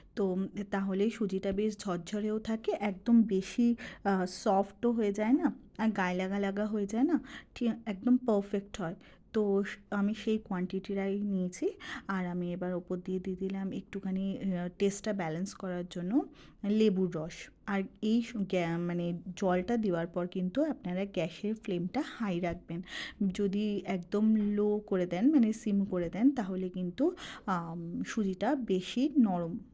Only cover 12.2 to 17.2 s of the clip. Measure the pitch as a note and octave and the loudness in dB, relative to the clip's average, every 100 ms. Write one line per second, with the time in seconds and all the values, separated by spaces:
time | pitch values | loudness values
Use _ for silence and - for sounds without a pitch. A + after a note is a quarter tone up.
12.2 | F3+ F3+ F3 F3 F3+ F3+ F3+ F3+ F3+ F#3 | -2 -2 -4 -4 -4 -4 -4 -6 -4 -4
13.2 | F#3+ F#3 F#3+ G3 F#3+ F#3+ - G3 G3 F#3+ | -4 -4 -4 -4 -6 -6 -8 -8 -4 -2
14.2 | G3 G3 F#3+ F3 F3 - G3 G3 G#3+ G3 | -2 -2 -2 -2 -4 0 0 0 -4 -2
15.2 | E3 E3 G3 - F#3+ F3 F3+ F3 F3+ C4+ | -2 -4 -6 -6 -6 -6 -6 -6 0 0
16.2 | - - - - G3+ G#3+ A3 F#3 F#3 D#3 | 0 -6 -20 -6 0 4 4 4 2 -2